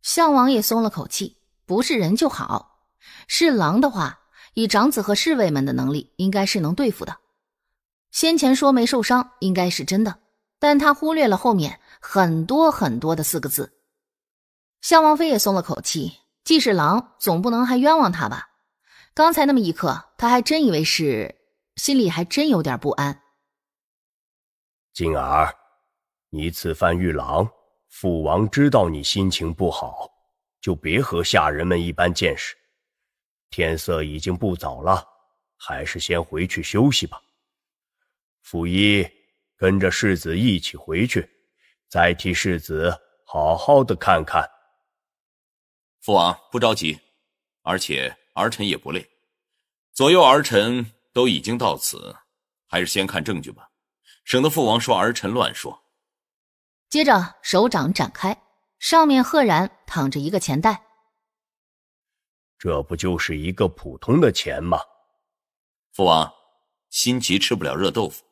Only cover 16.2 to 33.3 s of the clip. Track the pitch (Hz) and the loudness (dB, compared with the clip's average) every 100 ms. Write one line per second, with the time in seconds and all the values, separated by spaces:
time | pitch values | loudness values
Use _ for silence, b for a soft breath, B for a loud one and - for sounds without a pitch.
16.2 | _ _ - 320 233 185 151 208 - _ | _ _ 2 2 4 2 2 0 -2 _
17.2 | 208 170 233 233 247 254 285 320 220 170 | -2 0 0 0 0 2 4 4 2 0
18.2 | 110 - - _ _ _ b b b - | -6 -8 -14 _ _ _ b b b 2
19.2 | 320 339 277 262 180 160 160 - - - | 4 4 4 4 2 -2 -4 -4 -10 -4
20.2 | 233 247 240 311 269 156 156 - 151 110 | 2 2 2 2 2 2 0 0 0 -2
21.2 | 98 - _ _ _ - - 269 196 247 | -6 -12 _ _ _ -8 0 2 2 -2
22.2 | 208 - 302 240 156 123 143 - 143 143 | -4 0 2 2 0 -4 -4 -2 -4 -6
23.2 | _ _ _ _ _ _ _ _ _ _ | _ _ _ _ _ _ _ _ _ _
24.2 | _ _ _ _ _ _ _ - 82 76 | _ _ _ _ _ _ _ -6 -4 -2
25.2 | 65 73 76 - _ _ _ _ _ _ | 0 0 0 -4 _ _ _ _ _ _
26.2 | _ 78 82 82 87 78 87 87 90 76 | _ -6 -6 -6 -6 0 0 2 0 -2
27.2 | - 78 107 _ _ _ _ - 92 82 | -2 -2 -2 _ _ _ _ -6 -4 -2
28.2 | 78 87 110 139 143 123 87 76 71 101 | 0 0 0 2 4 4 2 -2 -4 -2
29.2 | 98 - 82 80 90 - - - - _ | -2 -2 -6 -4 -4 -4 -10 -12 -16 _
30.2 | _ _ _ _ - 82 80 98 135 85 | _ _ _ _ -6 -6 -2 -2 -2 -4
31.2 | 85 98 76 76 85 87 85 80 87 85 | 0 2 2 -2 0 0 -2 0 0 2
32.2 | 90 69 - - _ _ _ _ _ _ | -2 -2 -10 -14 _ _ _ _ _ _
33.2 | _ | _